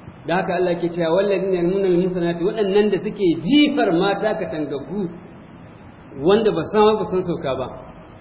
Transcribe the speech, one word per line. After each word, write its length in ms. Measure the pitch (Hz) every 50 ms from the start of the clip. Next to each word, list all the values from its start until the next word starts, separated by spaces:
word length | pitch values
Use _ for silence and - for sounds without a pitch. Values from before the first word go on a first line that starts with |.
| - - - - -
Da 120 | 151 165
haka 180 | 190 185 185 180
Allah 200 | 185 180 180 170 170
ke 80 | 175 170
cewa, 240 | 170 175 165 160 165
"Wallazina 460 | 190 208 208 196 180 185 196 185 175
yarmuna 260 | 175 175 190 196 190
al-muhsanati", 540 | 185 175 175 185 180 175 180 170 175 170 170
waɗannan 480 | 165 202 220 220 208 190 190 208 208 208
da 100 | 196 175
suke 280 | - 214 - - 202 175 156 - 147
jifar 480 | 185 277 294 294 269 - - 233 202 170
mata 400 | 170 190 202 196 175 185 214 214
katangaggu, 720 | 214 190 160 160 151 151 135 143 135 143 139 175 208 196 170 - - - - - - - - - - - - - - - - - - - - - 131 139
wanda 260 | 170 202 220 220 208 165
ba 100 | 165 151
san 320 | - - 214 214 214 220
ba 80 | 214 185
san 180 | 170 180 185 175
sauka 320 | 175 160 - - 139 127
ba. 120 | 127 127 113 - - - - - - - - - -